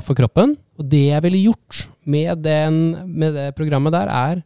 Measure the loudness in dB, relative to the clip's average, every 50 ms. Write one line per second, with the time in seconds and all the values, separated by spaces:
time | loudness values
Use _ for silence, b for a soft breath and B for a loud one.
0 | -2 0 0 2 2 2 2 2 2 2 2 -2 _ _ _ -12 -4 0 2 2
1 | 4 4 2 2 2 2 2 2 4 2 2 0 _ _ -16 -14 -14 -16 -18 _
2 | -6 -2 -2 0 0 -2 -4 -4 -2 0 0 0 0 0 2 2 0 0 -2 -4
3 | -8 -8 -4 -2 -2 -2 -2 -4 -6 -8 -6 -6 -4 -2 0 0 0 0 0 0
4 | 0 -2 -2 -2 -2 -2 -2 -4 -8